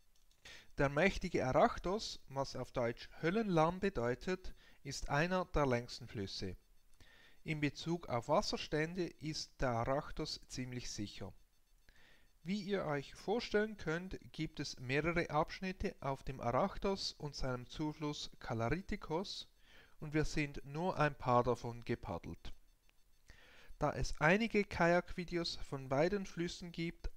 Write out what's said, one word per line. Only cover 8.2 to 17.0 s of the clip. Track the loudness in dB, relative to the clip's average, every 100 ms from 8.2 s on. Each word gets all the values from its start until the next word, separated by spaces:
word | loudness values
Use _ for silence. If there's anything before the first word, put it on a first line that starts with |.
| 4
Wasserstände | 4 4 -2 -2 0 0 -2 -4 -4
ist | -6 -6 -6 -2
der | 0
Arachthos | 2 2 0 -2 -4 -6 -6 -8
ziemlich | -6 -6 -6 -6
sicher. | -4 -6 -6 -10 -12 -20 _ _ -20 _ -20 -20 -20 -20 _
Wie | -4 -2
ihr | 0 0 0
euch | -2 -4
vorstellen | -8 -2 0 2 2 2 -2
könnt, | -2 -2 -4 -10 -10
gibt | -6 -6 -4
es | -8 -6
mehrere | 0 2 2 2 2
Abschnitte | 2 0 -2 -6 -2 -4 -2
auf | -4 -4
dem | -4 -4
Arachthos | 2 4 2 2 0 0